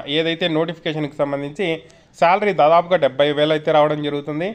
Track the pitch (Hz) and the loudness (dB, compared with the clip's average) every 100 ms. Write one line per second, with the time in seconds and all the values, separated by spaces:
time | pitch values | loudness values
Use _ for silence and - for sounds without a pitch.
0 | - 151 165 165 180 156 165 160 170 156 | 0 -2 -2 -2 -2 0 -2 -4 -6 -4
1 | 147 147 143 143 143 147 180 160 - _ | -6 -4 -4 -4 -6 -6 -4 -4 -10 _
2 | _ - 170 196 208 160 147 170 170 180 | _ 0 2 2 0 2 4 4 4 2
3 | 139 127 147 147 151 156 151 156 151 151 | 2 2 0 2 0 0 2 2 2 0
4 | 147 143 143 151 185 | -4 -6 -6 -6 -6